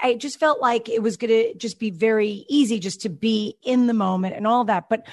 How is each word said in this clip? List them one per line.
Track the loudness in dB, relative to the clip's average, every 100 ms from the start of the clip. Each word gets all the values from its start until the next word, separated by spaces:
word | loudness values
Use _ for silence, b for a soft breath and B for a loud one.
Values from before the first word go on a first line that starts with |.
I | 0 -2
just | -6 0
felt | 0 2
like | 0 0 -2
it | -2
was | -2 -2
gonna | 2 2 2
just | -4 -10 -6
be | -8
very | 0 2 2 0 -4 0
easy | 2 2 0
just | -4 -6
to | -8
be | -2 0 0 -2 -6
in | 0 2 2
the |
moment | 2 0 0 -2 -2
and | 0
all | 0
that. | 2 -2 0
But | -4 B